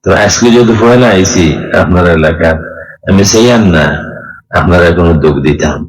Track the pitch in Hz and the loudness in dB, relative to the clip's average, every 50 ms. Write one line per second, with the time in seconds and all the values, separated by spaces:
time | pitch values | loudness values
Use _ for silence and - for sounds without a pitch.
0 | _ 98 95 - 104 101 - - 120 120 113 120 120 110 113 107 113 117 123 123 | _ 0 0 0 0 0 0 0 2 2 4 4 4 2 2 2 2 2 4 4
1 | 123 117 104 95 95 95 - 95 87 78 73 - - - - - 92 80 87 87 | 2 2 2 2 0 0 0 0 0 0 -2 -4 -6 -4 -2 -2 0 0 0 0
2 | 87 87 85 80 78 78 80 80 85 82 73 80 - - - - - - - _ | 2 0 0 0 0 -2 -2 -2 -2 -2 -2 -4 -8 -12 -16 -16 -18 -20 -20 _
3 | - - 95 98 98 98 - 110 113 123 120 113 107 95 85 80 76 73 76 - | -4 -2 0 0 2 2 2 2 2 4 2 2 2 2 2 2 0 -2 -4 -6
4 | - - - - - - - - _ _ - 87 87 90 87 87 87 85 82 87 | -10 -12 -14 -16 -18 -18 -20 -20 _ _ -4 -2 0 0 2 2 2 2 2 2
5 | 87 85 82 76 73 78 73 71 71 78 73 73 - 78 73 - - | 0 2 2 2 0 0 0 0 -2 -2 -2 -2 -2 -4 -4 -6 -10